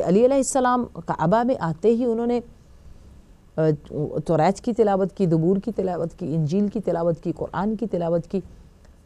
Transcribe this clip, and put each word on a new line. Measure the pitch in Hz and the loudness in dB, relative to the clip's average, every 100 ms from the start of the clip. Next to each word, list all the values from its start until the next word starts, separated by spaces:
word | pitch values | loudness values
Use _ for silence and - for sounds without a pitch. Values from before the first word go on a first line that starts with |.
| - | 4
علی | 185 247 | 4 6
علیہ | 277 | 4
السلام | 254 269 247 247 233 - 170 | 2 2 2 0 -2 -8 -6
کعبہ | 165 165 214 | -2 2 2
میں | 240 269 | 2 0
آتے | 165 156 208 | -2 0 2
ہی | 233 247 | 2 0
انہوں | 226 240 | -2 -2
نے، | 240 233 - - - - - - - - - - - | -2 -6 -20 -20 -20 -20 -20 -20 -20 -20 -20 -10 0
آ، | 160 151 - - 147 - 151 | 0 0 -4 -6 -4 -4 0
توریت | 160 160 202 | 2 2 2
کی | - | -4
تلاوت | 220 214 196 190 - | 0 2 2 0 0
کی، | 185 | 2
زبور | 160 160 196 | 2 2 0
کی | 214 | -2
تلاوت | 202 190 170 165 - | -4 -4 -4 -6 -6
کی، | 180 165 | -4 -2
انجیل | 147 190 208 | 0 0 0
کی | 220 | -2
تلاوت | 185 170 170 165 | -2 0 0 -2
کی، | 175 160 | -4 -6
قرآن | - - 208 220 | -6 -4 -4 -2
کی | 220 | -4
تلاوت | 180 170 170 - | -2 0 -2 -2
کی، | 196 - - - - - - | -6 -6 -18 -20 -20 -20 -20